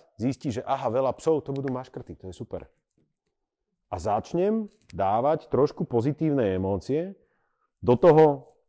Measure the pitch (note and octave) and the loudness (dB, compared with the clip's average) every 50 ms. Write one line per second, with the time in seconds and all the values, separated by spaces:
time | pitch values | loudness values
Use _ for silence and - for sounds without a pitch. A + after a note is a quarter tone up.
0 | _ _ _ - G#2 C3 C3+ - - D3+ A2+ A#2 - A#2 C3+ C3+ C3+ A#2+ A2 B2+ | _ _ _ -6 -4 -4 -4 -4 -6 -8 -6 -6 -4 -6 -4 -4 -4 -2 -2 -2
1 | C3 B2+ A#2+ - - E3 D#3+ D3 C#3 - C3+ C3+ C3+ C3+ B2+ B2+ B2+ - - - | -2 -2 -4 -2 0 0 0 0 -2 -6 -8 -6 -6 -6 -6 -8 -10 -12 -16 -18
2 | A#2+ - F2 - - F#2 F2+ - - - - F2 - - _ _ _ _ _ _ | -16 -16 -18 -16 -16 -16 -14 -14 -14 -12 -12 -12 -14 -14 _ _ _ _ _ _
3 | _ _ _ _ _ _ _ _ _ _ _ _ _ _ _ _ _ - F2+ F2+ | _ _ _ _ _ _ _ _ _ _ _ _ _ _ _ _ _ -12 -10 -6
4 | E2 G#2+ G2+ A2 - - - E3+ F3+ G3+ A3 A3+ G#3+ G3+ _ _ _ - - F2 | -4 -2 -2 -2 -4 -4 -2 -2 0 0 0 -2 -4 -8 _ _ _ -12 -6 -4
5 | G2 F#2+ G2+ A2+ B2 C#3+ D#3+ D#3 - - - A#2+ C#3 D3 - - F3+ - A#2+ A#2 | -2 0 0 0 0 0 0 -2 -4 -2 0 2 2 2 0 -4 -6 -2 -2 -2
6 | A2+ C#3 D3 - D#3+ D#3 C#3+ C#3 A#2+ G2 F#2+ F#2 F#2+ F#2+ G2+ F#2+ - - C#3 D#3 | 0 -2 -2 -2 -2 -2 0 0 0 0 0 0 -2 -2 -4 -4 -4 -4 -4 -4
7 | E3+ F#3+ G3 _ _ _ _ _ _ _ _ _ _ _ _ - - - B2 A#2 | -4 -6 -10 _ _ _ _ _ _ _ _ _ _ _ _ -6 2 2 4 6
8 | - F3 D3+ D#3 D#3+ D3+ C#3+ C3+ - - _ _ _ | 8 8 8 10 8 6 6 2 -6 -18 _ _ _